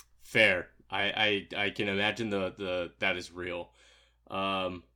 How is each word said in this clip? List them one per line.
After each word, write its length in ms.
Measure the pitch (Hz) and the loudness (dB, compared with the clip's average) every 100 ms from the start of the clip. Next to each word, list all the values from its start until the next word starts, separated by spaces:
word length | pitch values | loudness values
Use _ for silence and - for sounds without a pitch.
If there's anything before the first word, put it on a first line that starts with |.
| - - | -20 -20
Fair. 440 | - 117 107 90 85 - - | -2 6 6 4 -2 -14 -6
I, 560 | 98 101 - 107 101 85 82 | -2 -2 2 2 2 -2 -4
I, 80 | |
I 60 | 101 | -4
can 180 | 95 104 | -2 -2
imagine 400 | 98 104 101 113 | 2 0 0 -2
the, 240 | 98 92 90 | 0 -2 -4
the, 340 | 95 90 87 - | -4 -2 -4 -2
that 180 | 98 90 | 0 0
is 160 | 87 | -4
real. 380 | 87 90 87 87 _ - - _ _ - | -8 -6 -6 -8 _ -20 -20 _ _ -8
Um, 520 | 95 98 95 92 90 - | -2 0 0 -2 -4 -12